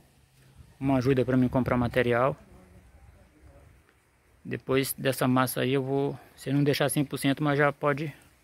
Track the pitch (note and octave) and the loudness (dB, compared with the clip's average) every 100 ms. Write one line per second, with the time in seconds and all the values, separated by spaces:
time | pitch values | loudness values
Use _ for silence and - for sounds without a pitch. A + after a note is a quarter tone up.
0 | _ _ _ _ - - - - C3+ C3+ | _ _ _ _ -20 -20 -20 -6 0 2
1 | B2 C3 B2 B2+ B2 - A#2 B2 A#2+ C3 | 2 2 2 2 2 0 0 0 0 0
2 | A#2+ A#2+ C3+ D3+ - - - - - - | 2 2 0 -2 -10 -20 -20 -20 -20 -20
3 | - - - _ - - - - _ _ | -20 -20 -20 _ -20 -20 -20 -20 _ _
4 | _ _ _ _ - B2 - C3 C3+ - | _ _ _ _ -10 -8 -2 0 0 -2
5 | C3+ C3 C3+ B2+ B2+ - B2+ C#3 C3 C#3 | -4 0 0 2 0 -2 -2 -2 -2 -2
6 | C#3 C#3 - - - C#3 D3 C#3+ C#3+ D3 | -2 -6 -16 -14 -4 0 2 2 0 0
7 | C#3 C#3 C#3+ C3+ D3+ C#3 D3 C#3 D3 C#3+ | -4 -2 -2 -2 0 2 0 0 -2 -2
8 | D#3 - - _ | -6 -12 -20 _